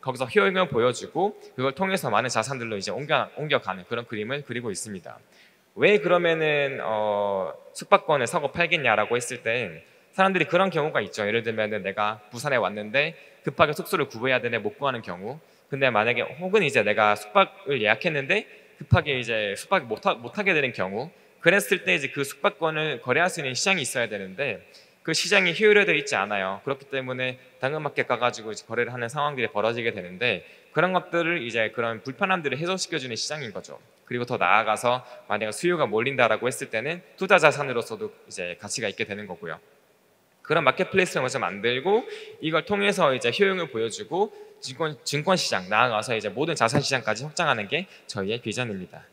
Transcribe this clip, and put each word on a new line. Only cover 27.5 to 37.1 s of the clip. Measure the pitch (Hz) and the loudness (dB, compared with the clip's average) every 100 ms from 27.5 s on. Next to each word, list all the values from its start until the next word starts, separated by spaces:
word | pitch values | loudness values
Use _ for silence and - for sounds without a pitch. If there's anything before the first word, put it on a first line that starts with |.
| - | -6
당근마켓 | 131 156 147 - 127 | -4 -2 -4 -4 0
가가지고 | 117 120 117 110 | 2 2 0 -10
이제 | 104 - | -10 -6
거래를 | 113 117 | -2 -2
하는 | 123 117 | -4 -6
상황들이 | 143 147 139 113 | -2 -2 -2 -2
벌어지게 | 104 107 117 117 | 0 0 0 -2
되는데, | 101 90 92 120 95 - - _ | -4 -10 -2 0 0 -4 -20 _
그런 | - 175 | 0 2
것들을 | 180 165 170 165 170 120 | 2 0 -2 0 0 -2
이제 | 113 107 | 0 0
그런 | 117 117 113 | 0 -4 -4
불편함들을 | 135 135 196 190 147 127 | -8 -4 0 0 -2 -4
해소시켜주는 | 170 185 - 160 127 110 | -4 -4 -4 -6 -6 -6
시장인 | - 151 127 | -6 -6 -8
거죠. | 95 85 69 _ _ | -12 -14 -18 _ _
그리고 | _ 123 120 | _ -6 -2
더 | 117 | 0
나아가서 | 90 101 110 107 123 127 - - - | 4 4 4 2 2 0 -4 -20 -6
만약에 | 104 107 | -4 -4
수요가 | 107 175 175 131 | -2 -2 0 2
몰린다라고 | 107 123 135 117 107 120 | 2 0 4 4 4 0
했을 | 131 135 | -4 -6
때는 | 113 131 175 - | -4 -4 -8 -12